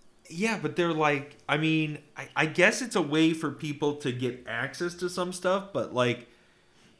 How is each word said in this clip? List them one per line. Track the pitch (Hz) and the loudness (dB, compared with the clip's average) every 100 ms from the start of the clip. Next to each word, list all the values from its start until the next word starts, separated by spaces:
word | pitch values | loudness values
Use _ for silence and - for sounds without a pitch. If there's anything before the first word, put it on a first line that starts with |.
| - _ - | -20 _ -16
Yeah, | 165 220 202 | -4 -2 -2
but | 147 | -2
they're | 135 170 | 0 2
like, | 160 151 143 135 - - | 4 2 2 -4 -12 -2
I | 143 | 0
mean, | 160 160 156 147 - - | 2 2 0 -6 -14 -16
I, | 135 | -6
I | - 156 | 0 0
guess | 151 185 220 | 6 4 4
it's | 254 208 | -2 -2
a | |
way | 147 156 160 | 2 4 4
for | 160 156 | 4 -2
people | 127 156 139 147 147 | -6 -8 -2 -2 0
to | 143 | -4
get | 123 123 123 - | -2 -4 -4 -8
access | 117 135 - 175 | -6 -6 -4 -6
to | 175 180 | -4 -6
some | 175 180 | -4 -4
stuff, | 185 185 196 196 | -2 0 0 0
but, | 139 107 | -4 -2
like, | 120 123 117 - - _ _ _ _ - _ | 0 0 0 -6 -20 _ _ _ _ -20 _